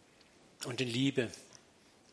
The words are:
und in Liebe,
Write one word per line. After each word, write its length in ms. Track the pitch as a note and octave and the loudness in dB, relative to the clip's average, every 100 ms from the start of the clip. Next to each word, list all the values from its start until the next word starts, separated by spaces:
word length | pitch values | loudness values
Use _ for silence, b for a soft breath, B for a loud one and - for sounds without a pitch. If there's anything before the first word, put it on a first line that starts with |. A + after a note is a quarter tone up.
| - - - - - - | -20 -20 -20 -20 -20 -12
und 160 | - A#2 | -8 -2
in 80 | B2+ | 0
Liebe, 420 | A#2 C3+ C3+ A2+ - - - - - - - - | 2 2 2 0 -4 -16 -20 -20 -20 -20 -20 -16